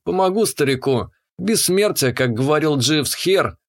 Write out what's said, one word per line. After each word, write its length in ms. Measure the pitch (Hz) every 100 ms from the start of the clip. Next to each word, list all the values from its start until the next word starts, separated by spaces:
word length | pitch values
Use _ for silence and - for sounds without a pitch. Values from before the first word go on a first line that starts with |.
помогу 420 | - 185 190 202 208
старику. 600 | - 139 131 139 120 - - _ -
Бессмертие, 760 | 190 214 - 185 208 - 131
как 200 | - 127
говорил 440 | 113 135 151 156 143
Дживс, 360 | 117 156 127
хер, 440 | - 180 190 120 -